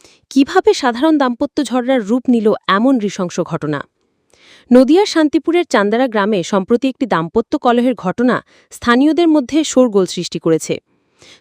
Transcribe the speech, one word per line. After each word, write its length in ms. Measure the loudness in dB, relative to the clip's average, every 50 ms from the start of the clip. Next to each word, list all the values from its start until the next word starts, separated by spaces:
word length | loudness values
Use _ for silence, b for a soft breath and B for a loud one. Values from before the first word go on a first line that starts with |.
| b b b b b b
কিভাবে 420 | 0 0 0 2 0 0 2 2 0
সাধারণ 420 | 0 -2 -2 -2 0 0 0 2
দাম্পত্য 400 | 2 0 -2 -2 -4 -6 -6 -4 -6 -4
ঝগড়ার 380 | -4 -4 -4 -2 0 -2 -2 0
রূপ 160 | -2 -2 -2 0 0
নিল 180 | 0 2 2 0 0 0 0
এমন 260 | 0 0 2 2 2 2
নৃশংস 420 | 0 -2 -4 -6 -6 -8 -6 -4 -6
ঘটনা। 380 | -6 -6 -6 -6 -6 -6 -6 -6 -8 -12 _ _ _ _ _ _ b b b b b b b b b b
নদিয়ার 380 | 6 6 6 6 4 2 2 2
শান্তিপুরের 560 | 0 0 0 2 0 -2 -2 0 -2 -2 0
চান্দারা 400 | 0 0 0 0 0 0 0 -2
গ্রামে 320 | -2 -2 -2 -2 0 -2 -2 -2
সম্প্রতি 420 | -2 -2 -2 -2 -2 -4 -2 -2
একটি 180 | -4 -4 -4 -4
দাম্পত্য 460 | -2 -2 -2 -2 -2 -4 -4 -4 -4 -6 -2
কলহের 360 | 0 0 0 2 0 -2 -4
ঘটনা 400 | -4 -6 -6 -4 -2 -2 -2 -2 -2 b b b b b b
স্থানীয়দের 560 | -20 -6 -2 0 2 2 2 2 2 2 2
মধ্যে 300 | 2 2 2 0 0 -2 -2 -2
শোরগোল 420 | 2 2 2 2 4 2 0 -2
সৃষ্টি 340 | -2 -4 -8 -8 -8 -10 -4
করেছে। 340 | 0 0 0 0 -2 -6 -8 -8 -10 _ b b b b b b b b b b